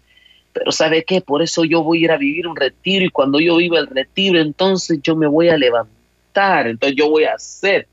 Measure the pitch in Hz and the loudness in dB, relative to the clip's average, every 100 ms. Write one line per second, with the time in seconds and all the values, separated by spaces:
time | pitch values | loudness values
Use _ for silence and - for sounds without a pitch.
0 | _ _ _ _ _ - - - 160 160 | _ _ _ _ _ -8 -4 -2 0 0
1 | - 185 - 143 165 - 165 165 160 170 | 0 -2 0 -2 -2 0 0 0 0 0
2 | 165 156 143 156 170 160 131 - 180 196 | 2 0 0 -4 -8 -4 -4 -4 -4 -2
3 | 185 - 135 143 170 170 175 165 147 131 | -2 0 0 2 2 2 2 0 -2 -6
4 | 135 - 196 170 156 143 190 185 - 160 | -6 -4 0 2 0 0 0 0 -2 -4
5 | 151 160 151 151 170 156 127 117 113 _ | -2 0 2 2 4 4 2 0 -4 _
6 | _ _ _ 202 196 170 117 113 139 135 | _ _ _ -2 2 2 0 -2 -4 0
7 | 151 156 143 - - - 196 175 - | 2 2 0 -2 -10 -6 -2 -2 -2